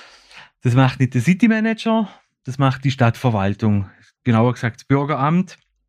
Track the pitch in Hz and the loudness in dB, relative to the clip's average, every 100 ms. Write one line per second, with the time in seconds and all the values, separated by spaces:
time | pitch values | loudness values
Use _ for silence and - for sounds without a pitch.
0 | - - _ - - _ 127 123 131 - | -20 -20 _ -20 -20 _ 0 2 2 2
1 | 127 127 117 185 233 220 220 220 226 220 | -2 0 0 2 2 2 -2 -4 -2 -2
2 | 208 - _ _ - 131 135 131 139 - | -2 -8 _ _ -10 -2 0 0 -2 0
3 | 120 - 127 107 98 101 110 101 98 - | 0 0 -2 -2 -2 -2 0 0 -2 -12
4 | _ _ 123 110 123 123 117 - - 139 | _ _ 0 2 0 -2 -6 -8 -2 -2
5 | 143 139 143 175 185 - _ _ | 0 -2 0 0 -2 -10 _ _